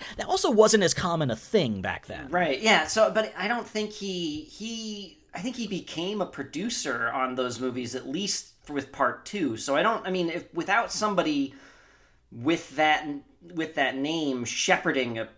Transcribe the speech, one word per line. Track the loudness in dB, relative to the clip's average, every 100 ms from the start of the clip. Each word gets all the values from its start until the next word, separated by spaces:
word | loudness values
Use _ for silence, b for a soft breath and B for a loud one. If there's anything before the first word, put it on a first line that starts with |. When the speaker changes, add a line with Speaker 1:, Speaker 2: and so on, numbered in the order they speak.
| B -8
Speaker 1:
that | -2
also | 2 4
wasn't | 8 8 8
as | 4
common | 2 0 0 0
a | -2
thing | 0 2 2 0
back | -4 -6 -8
then. | -12 -4
Speaker 2:
Right, | 0 0 2
yeah. | 4 4 4
So, | 4 4
but | 4 -2 -4
I | -2
don't | -2 -4
think | -4 -6
he, | -6 -6 -4 -4 -6
he, | -10 -12 -10 -8 -8 -10 -14 -20 _
I | -8
think | -8 -6
he | -6
became | -6 -6 -6 -4 -2
a | -4
producer | -6 -8 -6 -4 -4 -2 -2 -2
on | 0 -2 0
those | -2 -2
movies, | -4 -4 -6
at | -6 -4
least | -4 -2 -4 -6 _ -8
with | -6 -6
part | 2 2 2 -8
two. | -2 -2 -2
So | 0 2
I |
don't, | 4 2 -2
I |
mean, | -2 0
if, | -4 -6
without | -6 0 0 0
somebody | -2 0 2 2 0 -2 B B B B B B B _
with | -2 0 0 -2 2
that, | 4 4 0 -8 -12 _ -10
with | -6 -4 0
that | 0 0
name | -2 0 -2 -2
shepherding | -4 -2 2 2 4 0 0 -4
a | -8